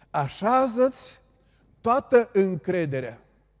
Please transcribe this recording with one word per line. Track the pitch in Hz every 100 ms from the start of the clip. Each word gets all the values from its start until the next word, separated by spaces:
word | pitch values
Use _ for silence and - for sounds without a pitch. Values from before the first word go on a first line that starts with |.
| _
așează-ți | 151 135 - 202 262 262 226 262 - - - _ _ _ _ _ _
toată | 226 254 - 240 226
încrederea | 196 196 180 - 180 160 131 123 113 _ _ _ _